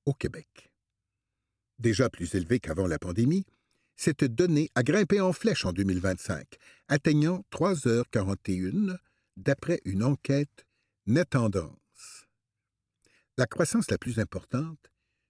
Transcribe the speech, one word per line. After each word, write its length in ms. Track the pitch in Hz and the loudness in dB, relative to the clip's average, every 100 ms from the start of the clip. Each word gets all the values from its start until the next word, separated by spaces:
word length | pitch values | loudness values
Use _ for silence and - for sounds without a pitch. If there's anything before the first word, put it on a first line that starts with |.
au 80 | - | -4
Québec. 580 | - 147 - - - - _ _ _ _ _ _ _ _ _ _ - | -2 -4 -6 -18 -20 -20 _ _ _ _ _ _ _ _ _ _ -2
Déjà 320 | 117 101 127 | 0 2 2
plus 240 | - 87 | 0 -4
élevée 260 | 98 82 120 | -2 0 0
qu'avant 260 | - 80 92 | 0 -2 0
la 120 | 78 | -2
pandémie, 480 | 90 90 120 185 190 _ _ _ _ - | -4 0 2 2 -2 _ _ _ _ -4
cette 280 | - 143 | -2 2
donnée 440 | 139 113 175 147 160 | 0 2 2 2 2
a 80 | - | 0
grimpé 400 | 123 185 185 202 | 2 2 4 2
en 100 | 185 | 2
flèche 320 | 170 220 185 | 0 0 0
en 80 | 92 | -2
deux 120 | 87 | 0
mille 160 | 98 92 | 0 0
vingt-cinq, 580 | 95 92 - 82 - - - - - | 0 -2 -4 -6 -8 -20 -20 -14 -2
atteignant 580 | 143 175 151 151 180 - | 0 2 2 2 0 -6
trois 400 | - 175 175 123 | -2 0 0 2
heures 220 | 117 120 | 2 0
quarante 360 | 113 95 98 - | -2 -2 -2 -2
et 40 | |
une, 440 | 92 92 156 202 180 _ _ _ - | -2 -2 -2 -2 -4 _ _ _ -6
d'après 420 | 95 139 - 175 - | -2 -2 0 -4 -2
une 160 | 98 | -2
enquête 640 | 120 143 - 139 147 _ - _ _ _ - | 0 0 0 -2 -2 _ -20 _ _ _ 0
Net 240 | 131 180 | 2 2
Tendance. 480 | 131 113 95 78 73 _ - - - - _ _ _ _ _ _ _ _ _ _ - | 0 0 0 -4 -10 _ -20 -20 -20 -20 _ _ _ _ _ _ _ _ _ _ -2
La 60 | |
croissance 460 | 127 - 165 226 - | -2 0 0 0 0
la 80 | 101 | -2
plus 200 | 123 117 | -2 -2
importante 720 | 101 90 - 123 160 156 _ _ _ _ | -2 -4 -6 -4 -4 -10 _ _ _ _